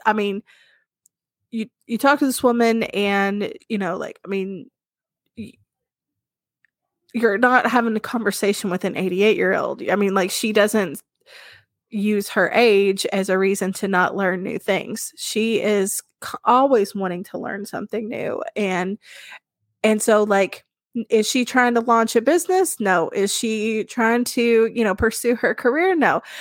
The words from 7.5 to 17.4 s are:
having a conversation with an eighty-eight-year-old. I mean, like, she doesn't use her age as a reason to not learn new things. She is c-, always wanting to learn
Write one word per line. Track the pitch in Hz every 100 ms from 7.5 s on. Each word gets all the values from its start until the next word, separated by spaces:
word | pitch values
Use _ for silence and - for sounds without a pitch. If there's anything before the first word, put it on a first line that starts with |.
| 247 233
having | 240 233 214
a |
conversation | - 240 202 - 202 196 202
with | 180 196
an | -
eighty-eight-year-old. | 185 185 208 214 185 - - - -
I | 190
mean, | 202
like, | 196 185
she | - 220
doesn't | 214 208 220 180 139 - _ _ - - - _ _ _
use | 214 208 208 202
her | - 180
age | - 240 202 196 196 -
as | 196 190
a | 190
reason | 196 196 190
to | 190 196
not | 185 180 190
learn | 190 180
new | 190 -
things. | - 190 - 220 - -
She | - 220 226 226
is | 208 208 196 - - _
c-, | - - -
always | 247 277 247 202
wanting | 202 185 175 196
to |
learn | 165